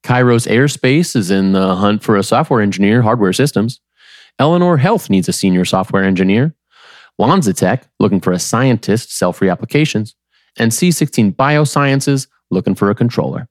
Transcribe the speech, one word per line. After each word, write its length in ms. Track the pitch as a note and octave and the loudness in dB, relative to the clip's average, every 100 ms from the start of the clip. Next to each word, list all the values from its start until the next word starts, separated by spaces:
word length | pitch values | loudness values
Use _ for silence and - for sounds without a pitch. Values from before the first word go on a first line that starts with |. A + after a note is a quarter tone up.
Kairos 460 | - B2 B2 A#2 - | 0 2 4 2 2
Aerospace 640 | A2+ C#3+ - B2+ D3 F3 | 2 2 0 0 0 0
is 160 | A#2+ F2+ | -2 0
in 220 | F#2+ G2 | 0 2
the 240 | F#2+ F#2+ F#2 | 2 0 0
hunt 260 | G2+ G#2+ | 0 0
for 140 | - G2+ | 0 0
a 80 | |
software 360 | G2 A#2 D#3 B2 | 2 0 0 0
engineer, 400 | G2+ F#2+ G2+ A#2 | 0 0 2 2
hardware 320 | A2 A#2 F#2+ | 2 2 0
systems. 480 | F2+ C#3+ - A2 - _ _ - - - - | 0 0 0 -4 -6 _ _ -20 -20 -20 -2
Eleanor 360 | D3 F3 F3 D#3 | 0 2 2 2
Health 320 | E3 G#3+ - | 2 0 0
needs 200 | G3 E3+ | 0 0
a 40 | |
senior 320 | - G2 F2+ | -2 0 0
software 380 | F2+ F#2+ F#2 G2 | 0 -2 0 0
engineer. 500 | F#2+ F#2 F#2+ G#2 D3+ - _ _ - - - - | 0 0 0 2 0 -4 _ _ -20 -20 -20 -2
Lonzatech 640 | A2 F#3+ A#2+ F2 F#2 A#2+ _ _ | 0 2 0 -2 -2 -2 _ _
looking 200 | G#2+ G2 | 0 0
for 120 | F#2 | 0
a 80 | F2+ | -4
scientist, 760 | - A2+ C3+ A2+ - G#2+ - - | -2 0 0 0 -2 -4 -4 -4
cell-free 320 | F2+ - G2 | -4 0 -2
applications. 680 | - - D3 D3+ G#2+ G#2+ _ _ _ _ - | -2 -2 -2 0 -2 -6 _ _ _ _ -4
And 160 | A#2 | -2
C 160 | A#2 F3+ | 0 0
sixteen 420 | D#3+ D3+ - G#2 | 0 -2 0 0
Biosciences 960 | - C#3 D3+ D3+ D3 C#3 C3+ C#3+ C#3 - _ _ | 2 0 2 0 0 0 0 0 -2 -4 _ _
looking 240 | F2+ G2 | -4 -2
for 160 | F#2+ G2+ | -2 0
a 40 | |
controller. 540 | G#2 A#2+ - C2+ - - | 0 -2 -2 -4 -6 -12